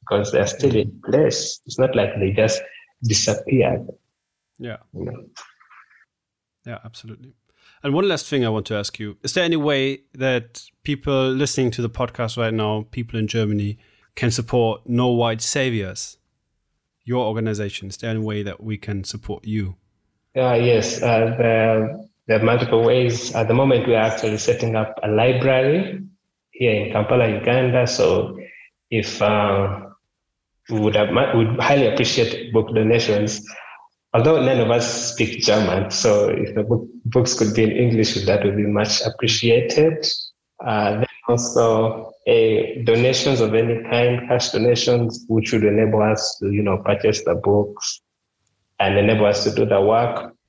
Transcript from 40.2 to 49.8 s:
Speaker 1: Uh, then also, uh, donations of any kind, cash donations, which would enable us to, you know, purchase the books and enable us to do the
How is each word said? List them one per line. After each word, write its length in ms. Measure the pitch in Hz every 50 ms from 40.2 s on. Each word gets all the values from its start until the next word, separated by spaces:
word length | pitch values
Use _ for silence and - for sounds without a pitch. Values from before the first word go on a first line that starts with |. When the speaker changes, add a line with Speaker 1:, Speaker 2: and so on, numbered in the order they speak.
| - - _ _ _ _ _ _ -
Speaker 1:
Uh, 280 | - 110 107 104 101 104
then 140 | 107 120 - - - _ -
also, 840 | 120 117 120 - - - 117 113 113 110 113 113 110 - - - - _ _
uh, 560 | 104 117 117 113 110 110 107 - - - 131 117
donations 560 | 117 113 113 120 127 131 123 - 147 139 123
of 140 | 117 110 107
any 280 | 113 113 117 117 113 - -
kind, 360 | 120 120 120 123 123 123 - -
cash 220 | 120 123 - -
donations, 760 | - 117 110 123 120 117 - - 123 120 120 113 113 - - -
which 240 | 113 113 110 - -
would 120 | 113 104
enable 360 | 104 104 107 110 107 104 107
us 380 | 107 107 110 104 - - - -
to, 100 | - 98
you 120 | 101 104 104
know, 160 | 98 95 92
purchase 440 | - 95 104 101 - 110 107 - -
the 100 | - 85
books 640 | - - 98 101 104 104 101 - - - - - - _ _ _ _ _ _ _ _ _ _ _ _ _ _ _ _
and 180 | 101 95 98
enable 300 | 101 101 107 110 107 107
us 180 | 104 104 - -
to 100 | 131 104
do 120 | - 113
the 140 | 107 107 98